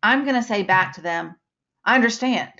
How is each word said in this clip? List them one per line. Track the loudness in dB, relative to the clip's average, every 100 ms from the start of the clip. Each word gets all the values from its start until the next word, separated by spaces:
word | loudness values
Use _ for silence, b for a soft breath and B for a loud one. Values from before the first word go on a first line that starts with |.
I'm | 2 2
gonna | 2 -2
say | -2 -4
back | 2 2 0
to | -6
them, | -6 -6 -8 -16 _ _ _ _
I | 0
understand. | 2 2 0 -2 -2 -6